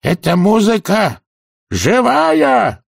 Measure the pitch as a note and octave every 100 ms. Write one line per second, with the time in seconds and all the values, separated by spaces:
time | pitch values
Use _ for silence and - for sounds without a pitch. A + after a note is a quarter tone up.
0 | - F3 - F3 F#3 A3 G#3 A3+ - G3+
1 | F#3+ A#2 _ _ _ _ _ G2 F2+ A#3+
2 | A#3+ C#4 D#4+ D#4+ C#4+ B3+ G3 -